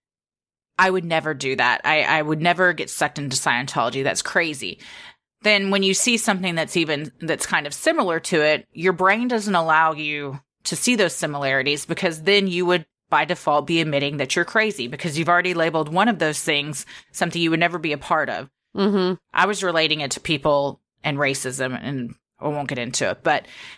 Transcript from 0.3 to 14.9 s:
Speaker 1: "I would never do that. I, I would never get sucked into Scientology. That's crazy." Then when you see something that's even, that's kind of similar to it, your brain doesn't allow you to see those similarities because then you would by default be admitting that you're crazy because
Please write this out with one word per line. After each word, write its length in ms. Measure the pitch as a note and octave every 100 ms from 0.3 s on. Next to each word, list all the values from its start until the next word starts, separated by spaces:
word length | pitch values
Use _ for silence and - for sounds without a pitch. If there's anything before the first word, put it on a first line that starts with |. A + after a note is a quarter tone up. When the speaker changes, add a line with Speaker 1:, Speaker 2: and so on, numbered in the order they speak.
| _ _ _ _ -
Speaker 1:
"I 120 | F#3+
would 140 | F#3
never 300 | E3+ D#3+ D3+
do 220 | C#3 C3+ B2+
that. 240 | A#2+ A#2
I, 180 | - D#3
I 200 | - D#3
would 180 | D3+ D#3
never 320 | F3 F3 F3+
get 160 | D#3+ -
sucked 300 | - D3+ -
into 180 | C#3+ C3
Scientology. 680 | D3+ A#2+ C3+ D3 A#2+ C3+
That's 180 | C3+ -
crazy." 560 | - F#3 E3 C#3+ F#2+ - - - - - _ _
Then 280 | G#3+ G#3 G3
when 120 | G3
you 100 | F#3+
see 240 | F#3+ B3+ A3+
something 380 | A3+ F#3+ F#3
that's 220 | E3 D#3 F3+
even, 340 | D#3+ D3 D#3 -
that's 260 | E3 D3+ -
kind 200 | E3+ D3
of 80 |
similar 460 | - D#4+ E4 F#3+ D#3+
to 200 | - D#3+
it, 260 | D3+ C#3+ -
your 200 | - F3+
brain 340 | E3+ F#3 A3 B3
doesn't 280 | A#3 G3+ F3+
allow 360 | D#3+ D#3 D#3+
you 460 | D3+ D3+ D3 C#3+ C#3 - _
to 120 | - E3
see 180 | -
those 200 | A#3 F3 -
similarities 680 | D#3 C#3+ C#3 C3+ C3+ D3
because 380 | - E3+ F3+ D#3
then 240 | D#3+ G3+ G3
you 180 | F3
would 220 | F3 F3+ D#3+ _ _
by 140 | D3+ D3+
default 400 | F3 - D3 C#3
be 140 | E3
admitting 340 | D#3+ C#3 C#3 D3
that 180 | C3+
you're 120 | F3 F3
crazy 420 | A3+ A3 G3+
because 280 | A#2+